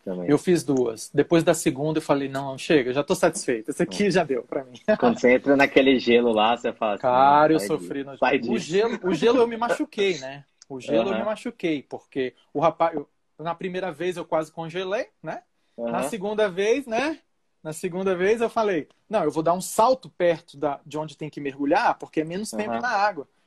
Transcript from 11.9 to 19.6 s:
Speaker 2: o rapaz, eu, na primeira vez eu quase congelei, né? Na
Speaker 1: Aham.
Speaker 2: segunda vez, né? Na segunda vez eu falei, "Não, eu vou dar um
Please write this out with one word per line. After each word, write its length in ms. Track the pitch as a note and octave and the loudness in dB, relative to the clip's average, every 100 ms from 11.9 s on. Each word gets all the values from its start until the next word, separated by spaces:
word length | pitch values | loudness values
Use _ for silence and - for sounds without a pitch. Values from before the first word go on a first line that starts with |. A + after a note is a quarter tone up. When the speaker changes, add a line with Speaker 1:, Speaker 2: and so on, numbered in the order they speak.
| B2 _ C#3 B2+ - _ | -16 _ -6 -6 -8 _
Speaker 2:
o 60 | C#3+ | 0
rapaz, 340 | - - E3 | 0 2 -2
eu, 140 | D#3 C#3+ _ _ - | -2 -10 _ _ -12
na 160 | E3 E3 | -10 -8
primeira 340 | F#3 F3+ F#3 | -8 -6 -8
vez 260 | D3 F3+ F3 | -6 -6 -6
eu 80 | |
quase 280 | E3 D#3+ D#3+ | -2 -2 -2
congelei, 560 | - E3 F3 F#3 A3 - _ | -8 -10 -8 -6 -6 -6 _
né? 220 | D#3 D4 _ _ _ - | -12 -12 _ _ _ -10
Na 140 | A#2 - | -6 -4
Speaker 1:
Aham. 100 | C#3+ | -4
Speaker 2:
segunda 400 | A3 G3+ G#3+ G#3 | -4 -4 -2 -2
vez, 380 | F3 G#3 C4+ B3 | 0 0 0 -2
né? 320 | A3+ D4 D#4 _ _ _ _ | -4 -4 -6 _ _ _ _
Na 100 | D#3 | -12
segunda 420 | D#3 F#3 F3 F#3+ | -8 -6 -4 -2
vez 260 | F3 F#3+ A3+ | 0 0 0
eu 80 | A3+ | 0
falei, 400 | A3+ G#3 E3 - _ - | 0 0 -2 -4 _ -6
"Não, 140 | G#3 | -2
eu 60 | D3+ | -2
vou 120 | D3 | 0
dar 100 | E3 | 0
um 80 | F#3 | 0